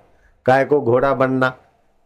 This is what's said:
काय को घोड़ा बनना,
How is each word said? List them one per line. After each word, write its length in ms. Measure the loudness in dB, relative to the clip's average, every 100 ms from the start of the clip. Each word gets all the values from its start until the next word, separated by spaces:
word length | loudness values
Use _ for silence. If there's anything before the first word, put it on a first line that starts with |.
| _ _ _ _ 0
काय 180 | 0
को 160 | 2 0
घोड़ा 320 | 0 0 0
बनना, 380 | 0 -2 0 -4 -6 _ _ _ _